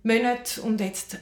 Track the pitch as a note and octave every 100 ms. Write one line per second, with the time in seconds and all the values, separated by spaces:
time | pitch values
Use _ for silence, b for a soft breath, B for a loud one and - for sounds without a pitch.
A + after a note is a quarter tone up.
0 | A3+ A3+ B3 A#3+ B3 - A3+ A3 F#3+ -
1 | - -